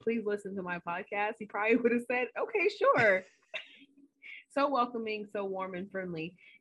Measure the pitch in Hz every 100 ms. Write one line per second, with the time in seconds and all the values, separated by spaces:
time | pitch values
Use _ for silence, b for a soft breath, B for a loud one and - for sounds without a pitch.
0 | - 233 208 208 202 196 180 175 175 175
1 | - 202 208 220 208 208 220 240 240 233
2 | 240 247 240 - - 427 359 - 508 453
3 | 220 185 - _ _ - - - - _
4 | - _ B B B 277 285 262 240 240
5 | 220 214 208 208 196 190 190 180 196 190
6 | 185 160 165 - B B